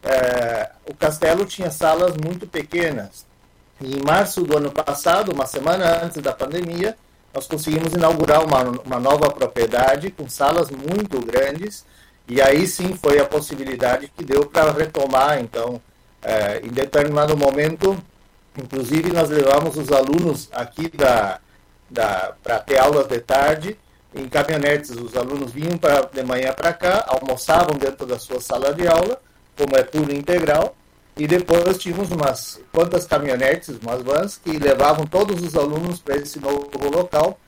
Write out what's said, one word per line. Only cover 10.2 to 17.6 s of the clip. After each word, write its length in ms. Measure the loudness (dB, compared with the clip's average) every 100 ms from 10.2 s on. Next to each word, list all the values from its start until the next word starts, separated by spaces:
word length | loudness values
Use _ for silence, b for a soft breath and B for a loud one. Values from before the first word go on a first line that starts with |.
| -12
salas 400 | -2 0 2 0
muito 500 | -4 -4 -4 -2 -4
grandes. 680 | -2 0 0 -2 -10 -12 -20 b b b -4
E 120 | 4
aí 240 | 6 6 2
sim 300 | -2 -4 0
foi 240 | 4 4
a 60 | 4
possibilidade 840 | 0 -4 -10 -8 -2 0 0 -4 -14
que 80 |
deu 220 | -2 0 2
pra 260 | 2 2
retomar. 680 | 2 -2 -2 0 2 2 2
Então, 400 | -2 -6 -6 -6 _ _ _ _
é, 380 | -2 0 0 -4
em 60 | -6
determinado 680 | -4 0 2 2 2 2 2
momento, 600 | 2 2